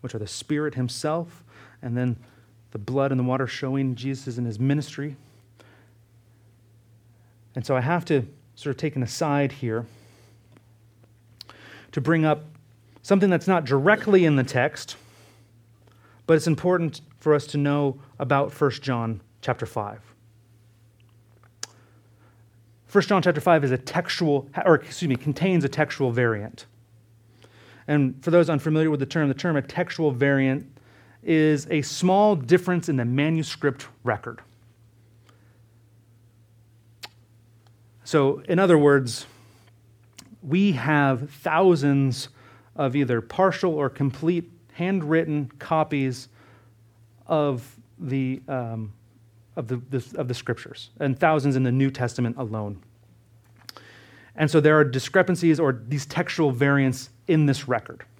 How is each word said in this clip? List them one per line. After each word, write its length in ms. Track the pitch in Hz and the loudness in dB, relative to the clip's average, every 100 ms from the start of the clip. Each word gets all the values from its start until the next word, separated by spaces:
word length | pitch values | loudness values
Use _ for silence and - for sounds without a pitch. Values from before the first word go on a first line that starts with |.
which 140 | 127 113 | -10 -10
are 20 | |
the 80 | 104 | -10
Spirit 480 | - - 151 151 | -12 -6 -4 -4
himself, 680 | 135 123 - 151 165 170 - - - - - | -4 -6 -4 -4 -4 -6 -16 -20 -20 -20 -16
and 120 | 127 120 | -8 -4
then 220 | 123 120 - _ _ _ _ | -4 -6 -12 _ _ _ _
the 80 | 117 | -12
blood 320 | 101 131 139 | -4 -2 0
and 80 | 131 | 0
the 40 | |
water 220 | 127 131 131 | -2 -2 -4
showing 480 | - 135 139 135 | -6 -6 -4 -4
Jesus 460 | 113 131 131 - 120 | -6 -8 -8 -8 -6
in 60 | 120 | -6
his 140 | 104 | -2
ministry. 560 | 131 147 147 - 147 135 - _ _ _ - - _ _ _ _ _ _ _ _ _ _ _ _ _ _ _ _ _ | 0 0 -4 -10 -12 -12 -20 _ _ _ -20 -20 _ _ _ _ _ _ _ _ _ _ _ _ _ _ _ _ _
And 100 | 131 | -10
so 140 | 123 131 | -2 -2
I 40 | |
have 240 | 127 175 170 | 0 -2 0
to 200 | 147 104 - _ - | -2 -2 -14 _ -12
sort 160 | 147 131 | -10 -6
of 20 | |
take 180 | 156 139 | -6 -4
an 80 | |
aside 480 | 120 - 156 143 143 | -6 -4 0 2 0
here 340 | - 120 110 120 - - _ _ _ _ - _ _ _ _ _ _ _ _ - - - - - | -2 -6 -6 -8 -18 -20 _ _ _ _ -20 _ _ _ _ _ _ _ _ -20 -20 -20 -20 -10
to 100 | - | -6
bring 240 | 135 165 156 | 0 2 2
up 180 | 151 - - _ _ _ - | 0 -4 -20 _ _ _ -20
something 260 | - 202 196 | 0 2 4
that's 180 | 175 - | 2 2
not 180 | 180 139 | 0 2
directly 600 | 139 151 208 - 190 165 | 2 4 2 4 4 6
in 100 | 139 | 2
the 80 | |
text, 520 | 123 127 139 - - - - - - _ _ _ _ _ _ _ _ _ - | 0 0 -2 -4 -16 -18 -20 -20 -20 _ _ _ _ _ _ _ _ _ 2
but 100 | 160 | 2
it's 120 | 165 | 2
important 540 | 151 180 180 165 - - _ | 0 2 0 -2 -8 -20 _
for 160 | 156 147 | 2 2
us 100 | - | 0
to 140 | 147 | -2
know 400 | 143 147 143 135 - - | 0 0 -2 -4 -18 -10
about 340 | 135 139 143 | 0 0 0
First 300 | - 143 - | 0 -2 0
John 400 | - 120 113 107 - _ | -4 -4 -4 -6 -12 _
chapter 260 | - 120 107 | -6 -6 -6
five. 340 | - 104 110 - _ _ _ _ _ _ _ _ _ _ _ _ _ _ _ - _ _ _ _ _ _ _ _ _ _ _ _ | -8 -8 -12 -20 _ _ _ _ _ _ _ _ _ _ _ _ _ _ _ -20 _ _ _ _ _ _ _ _ _ _ _ _
First 220 | 202 - | 0 2
John 120 | 196 | 2
chapter 200 | 175 147 | 2 0
five 220 | 180 160 | 4 4
is 60 | 139 | 4
a 80 | 127 | -2
textual, 720 | - 175 175 - 160 143 143 - 185 | -2 -6 -4 -2 0 0 -2 -2 4
or 80 | |
excuse 340 | 156 - - 165 | 4 2 -6 -4
me, 100 | 123 | -2
contains 460 | 147 135 190 175 | -2 -2 2 2
a 60 | 139 | 0
textual 400 | - 147 - 131 | -2 -4 -2 -2
variant. 560 | 120 120 107 107 - - _ _ _ _ _ _ _ - - - - - | 0 0 -2 -8 -16 -20 _ _ _ _ _ _ _ -20 -20 -20 -16 -2
And 320 | 147 135 127 | 0 0 -2
for 100 | - | 2
those 180 | 170 165 | 4 4
unfamiliar 420 | 147 165 156 156 | 0 0 0 0
with 80 | 147 | 0
the 60 | 135 | -2
term, 240 | 165 147 | 0 0
the 40 | |
term 220 | 131 180 151 | 0 0 -2
a 60 | |
textual 500 | - - 175 - 156 | -2 -6 -6 -2 -2
variant 580 | 123 139 139 135 135 - - _ - - _ | 2 2 4 2 -2 -8 -20 _ -20 -20 _
is 420 | - 160 156 147 151 | 0 2 4 2 0
a 100 | 160 | -4
small 540 | 139 - 180 190 214 180 | -4 -2 2 4 4 2
difference 540 | 120 175 180 180 170 | 4 2 4 -2 0
in 80 | 135 | -2
the 80 | 120 | 0
manuscript 840 | 127 151 160 156 - 143 135 - _ | 0 0 0 -4 -2 -2 -2 -16 _
record. 380 | 120 104 - 117 - _ _ _ _ _ _ _ _ _ _ _ _ _ _ _ _ _ _ _ _ _ _ _ _ _ - _ _ _ _ _ _ _ _ _ | -4 -4 -6 -16 -20 _ _ _ _ _ _ _ _ _ _ _ _ _ _ _ _ _ _ _ _ _ _ _ _ _ -20 _ _ _ _ _ _ _ _ _
So, 400 | - 156 139 143 - | -2 2 2 0 -2
in 100 | 175 | 2
other 180 | 190 160 | 4 6
words, 480 | 147 139 123 110 - - - _ _ _ _ _ _ - - - | 6 4 2 -8 -14 -20 -20 _ _ _ _ _ _ -20 -20 -18
we 300 | 139 175 202 | -2 2 2
have 560 | 139 131 151 139 127 143 | 2 2 2 4 0 -6
thousands 1000 | - 170 160 190 165 143 139 135 120 - - - - _ - | -8 -2 4 4 4 2 2 2 -2 -10 -16 -20 -20 _ -4
of 180 | 139 | -2
either 280 | 139 127 117 | 0 0 -2
partial 520 | - - 190 185 185 | -4 0 2 2 -2
or 160 | 156 135 | 0 -4
complete 640 | - 139 - 160 175 - - _ | -2 -4 -2 -2 -2 -6 -20 _
handwritten 760 | - 175 196 151 160 165 147 131 - | -6 -2 -2 0 0 0 -4 -6 -12
copies 720 | - 160 151 147 131 127 - _ - - _ _ _ _ _ _ - | -2 -2 0 -2 -2 -4 -14 _ -20 -20 _ _ _ _ _ _ -4
of 480 | 160 147 123 120 - _ - | -2 0 -4 -8 -20 _ -14
the, 440 | 156 135 131 127 131 | -6 -4 -4 -6 -8
um, 420 | 131 117 113 107 - _ _ _ _ _ - | -8 -6 -8 -10 -14 _ _ _ _ _ -12
of 140 | 120 | -8
the, 80 | 123 135 | -8 -6
the, 300 | 135 - - | -8 -6 -8
of 80 | 123 | -6
the 60 | |
scriptures, 560 | 120 - 120 - - - - | -6 -6 -8 -10 -18 -20 -6
and 180 | 143 127 | -4 0
thousands 380 | 165 156 139 131 | 2 2 2 0
in 80 | |
the 80 | 127 | 0
New 180 | 131 135 | 2 0
Testament 460 | 131 123 - 117 120 | 0 -4 -2 -4 -4
alone. 440 | 117 110 104 98 - _ _ _ _ _ _ _ - - - - - - - - | -8 -6 -8 -10 -18 _ _ _ _ _ _ _ -20 -20 -20 -20 -20 -20 -20 -2
And 160 | 151 | 2
so 80 | 156 | 4
there 180 | 151 156 | 6 6
are 60 | |
discrepancies 720 | 143 127 - 196 180 175 170 151 | 4 0 0 2 2 2 2 4
or 240 | 147 120 110 | 2 -2 -6
these 180 | 143 - | -8 -4
textual 460 | 170 170 - 151 | -4 -4 0 0
variants 580 | 123 139 139 135 127 - _ - | 2 2 4 2 -2 -10 _ 0
in 200 | 160 147 | 2 4
this 200 | 131 - | 0 -2
record. 380 | 120 - - - | -4 -4 -20 -20